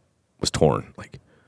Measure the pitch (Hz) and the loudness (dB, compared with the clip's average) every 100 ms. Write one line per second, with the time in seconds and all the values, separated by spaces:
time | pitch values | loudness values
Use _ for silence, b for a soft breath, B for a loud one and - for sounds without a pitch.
0 | _ _ _ - - - 78 55 - - | _ _ _ -6 -4 2 2 2 -4 -16
1 | - - _ b | -18 -20 _ b